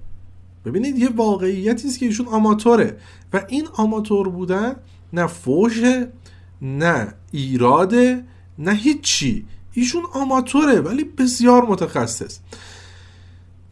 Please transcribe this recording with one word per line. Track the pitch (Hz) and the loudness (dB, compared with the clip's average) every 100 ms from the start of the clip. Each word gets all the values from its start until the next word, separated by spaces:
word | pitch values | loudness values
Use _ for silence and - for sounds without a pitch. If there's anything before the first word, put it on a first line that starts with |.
| - - - - - - 110 | -14 -16 -18 -20 -20 -16 -6
ببینید | 170 277 262 | -4 -2 -2
یه | 254 | -2
واقعیتی | 226 220 190 185 196 208 240 277 | 0 0 0 -2 -2 -2 -2 -4
است | 247 | -4
که | 247 | -2
ایشون | 214 240 | -2 -2
آماتوره | 220 214 208 233 233 117 - - - - | 0 2 2 4 4 2 -4 -18 -20 -6
و | 190 196 | -6 -4
این | 269 311 | -6 -6
آماتور | - 220 220 208 202 190 | -2 -2 -2 -2 -2 -2
بودن | 180 180 190 233 269 - - - | -6 -4 -2 -4 -8 -14 -20 -8
نه | 170 165 | -4 -4
فوشه، | - 127 147 226 226 247 254 247 - - - - - | -4 -2 2 2 2 2 2 -2 -12 -20 -20 -20 -14
نه | 135 139 170 143 107 - - | -8 -2 0 0 -4 -10 -12
ایراده، | 151 131 127 120 147 190 240 247 254 - - - - | -8 -2 2 4 4 4 4 4 0 -8 -20 -20 -8
نه | 160 | -2
هیچی. | 208 254 294 - - 139 104 - - - | 0 0 0 -2 -2 -2 -4 -6 -16 -8
ایشون | 240 247 339 349 | -4 -2 -2 -4
آماتوره | 269 269 262 254 277 311 208 | -4 0 0 2 2 4 4
ولی | 143 262 | 2 -4
بسیار | 302 - 254 - 240 247 233 | -4 -2 -2 4 6 6 6
متخصص. | 185 165 143 110 - - - - - - - - - - - - - - - - | 0 -2 -2 -4 -6 -12 -16 -20 -20 -20 -20 -20 -20 -20 -20 -20 -20 -20 -20 -20